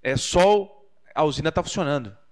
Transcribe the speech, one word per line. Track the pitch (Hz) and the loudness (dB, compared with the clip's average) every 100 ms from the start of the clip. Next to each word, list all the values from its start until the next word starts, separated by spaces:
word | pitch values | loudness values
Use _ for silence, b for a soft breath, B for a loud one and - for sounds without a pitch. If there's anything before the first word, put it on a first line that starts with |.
é | 127 135 | -4 -4
só | - 180 190 208 196 - - _ _ | 0 4 4 4 0 -16 -20 _ _
a | - | -2
usina | 151 135 156 | -2 0 -4
tá | 170 | -4
funcionando. | 170 - 151 143 107 98 _ | -4 -4 -2 -4 -6 -18 _